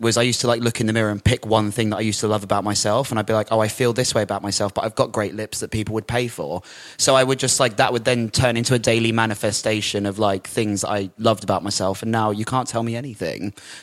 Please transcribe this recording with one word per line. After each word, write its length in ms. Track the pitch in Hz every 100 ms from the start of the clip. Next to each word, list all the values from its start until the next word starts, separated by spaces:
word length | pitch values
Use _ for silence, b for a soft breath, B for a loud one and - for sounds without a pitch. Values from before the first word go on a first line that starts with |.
was 160 | 113 117
I 40 |
used 180 | 123 120
to, 40 | 120
like, 140 | 117
look 180 | 117 -
in 60 | 110
the 60 |
mirror 180 | 113 107
and 140 | 101
pick 220 | - 127 107
one 240 | 110 104
thing 180 | 104 107
that 60 | 107
I 40 |
used 200 | 110 101
to 80 | 107
love 160 | 107
about 200 | 98 101
myself, 460 | 101 101 107 113 139
and 80 | 110
I'd 60 | 101
be 60 |
like, 160 | 110 104
"Oh, 100 | 113
I 80 | 107
feel 240 | - 127
this 200 | 113 127
way 60 | 117
about 200 | 101 98
myself, 320 | 101 - 104
but 100 | -
I've 100 | 110
got 160 | - 123
great 240 | 110 104
lips 260 | 107 110 -
that 100 | -
people 240 | 110 107
would 120 | 110 -
pay 220 | 120 120
for." 340 | 101 76 90 B B B B
So 160 | - 131
I 80 |
would 140 | 131 135
just, 200 | 131 -
like, 160 | 127 104
that 160 | 131
would 100 | 120
then 240 | 113 120 113
turn 260 | - 127 117
into 160 | 117
a 40 | 127
daily 320 | 113 117 113
manifestation 920 | 113 110 104 107 - 113 107 - 101 101
of, 120 | 98
like, 280 | 107 95 -
things 380 | - 107 101
I 260 | - 104 98 -
loved 260 | 113 107
about 180 | 101 95
myself, 400 | 101 - 95 95
and 80 | 113
now 180 | 113 107
you 140 | 104
can't 240 | 110 131 120
tell 140 | 117
me 120 | 113 117
anything. 580 | 139 107 85 55 101 - B B